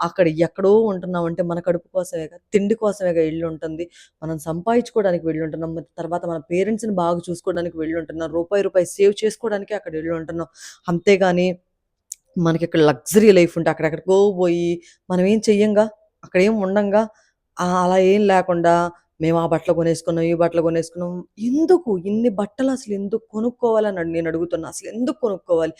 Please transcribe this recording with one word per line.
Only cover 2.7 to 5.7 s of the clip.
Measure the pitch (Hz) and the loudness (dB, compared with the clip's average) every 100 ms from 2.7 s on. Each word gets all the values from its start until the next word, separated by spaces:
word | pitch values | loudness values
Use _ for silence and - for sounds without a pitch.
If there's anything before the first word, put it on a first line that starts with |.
కోసమేగా | 220 214 190 180 165 | 0 -2 -2 -2 0
వెళ్ళి | 160 165 | 0 -2
ఉంటుంది. | 165 160 165 156 170 - - _ | -6 -6 -8 -10 -12 -16 -20 _
మనం | 156 156 | -10 -8
సంపాదించుకోవడానికి | 165 165 220 240 240 226 196 175 160 | -6 -6 0 0 0 0 0 0 -2
వెళ్ళి | 156 | -4
ఉంటున్నాం. | 160 160 160 | -6 -6 -8